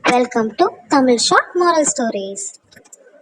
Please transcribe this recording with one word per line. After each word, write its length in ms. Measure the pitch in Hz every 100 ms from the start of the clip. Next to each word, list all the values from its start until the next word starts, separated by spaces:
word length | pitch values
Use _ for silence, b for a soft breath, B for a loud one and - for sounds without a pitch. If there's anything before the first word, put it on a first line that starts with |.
welcome 520 | - 247 240 233 220 -
to 100 | 349 - -
Tamil 280 | 294 254 240 -
Short 160 | 359 -
Moral 320 | 359 349 320 285 -
Stories. 440 | 233 208 196 196 - - _ - _ - - -